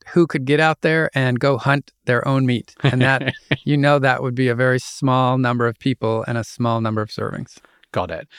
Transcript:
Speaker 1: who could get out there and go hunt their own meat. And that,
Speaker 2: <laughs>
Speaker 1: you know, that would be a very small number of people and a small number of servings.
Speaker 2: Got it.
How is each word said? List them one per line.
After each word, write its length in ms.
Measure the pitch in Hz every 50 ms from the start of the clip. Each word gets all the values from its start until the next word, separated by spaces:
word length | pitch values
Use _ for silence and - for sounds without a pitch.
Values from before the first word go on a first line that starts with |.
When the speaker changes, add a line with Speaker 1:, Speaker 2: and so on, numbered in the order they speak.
| _ - -
Speaker 1:
who 140 | 180 170
could 180 | 156 - 151 131
get 160 | 131 143 151
out 200 | 160 160 156 -
there 300 | - 160 160 160 156 - -
and 260 | - 165 160 127 -
go 180 | - 139 139 123
hunt 340 | - 139 139 143 - - _ _ -
their 220 | - 123 120 -
own 200 | 139 135 135 131
meat. 280 | 127 123 113 - _ - - -
And 200 | 135 131 127 127
that, 320 | 131 135 127 135 131 - - _ -
Speaker 2:
<laughs> 160 | 131 - -
Speaker 1:
you 120 | 143 147
know, 220 | 143 139 143 147 143
that 240 | 131 131 127 127 131
would 120 | 131 123
be 140 | 123 131 123
a 60 | 117
very 240 | 117 127 127 127 123
small 600 | - - - - 143 135 127 131 127 127 131 131
number 280 | 127 123 120 120 117
of 120 | 117 117 _
people 460 | - 139 127 - 117 110 113 113 113 -
and 100 | 120 117
a 60 | 110
small 360 | - - - 120 117 113 113
number 220 | 113 110 110 107 107
of 80 | 110
servings. 480 | - - 107 104 95 98 131 - - - _ _ _ _ _ _ -
Speaker 2:
Got 180 | 104 90 82
it. 180 | 82 - - _ -